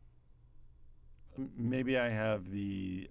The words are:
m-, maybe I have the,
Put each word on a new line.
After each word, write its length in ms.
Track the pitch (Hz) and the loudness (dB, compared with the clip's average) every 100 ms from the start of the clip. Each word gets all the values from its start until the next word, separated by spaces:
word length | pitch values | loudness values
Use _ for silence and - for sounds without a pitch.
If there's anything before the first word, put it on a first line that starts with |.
| - - - - - - - - - - - - - - | -20 -20 -20 -20 -20 -20 -20 -20 -20 -20 -20 -20 -14 -8
m-, 140 | 135 - | -8 -2
maybe 420 | 117 127 127 131 | 0 2 4 4
I 120 | 120 | 4
have 400 | 110 110 107 92 | 4 4 2 0
the, 600 | 98 98 98 95 92 - | -2 -2 -2 -2 -4 -6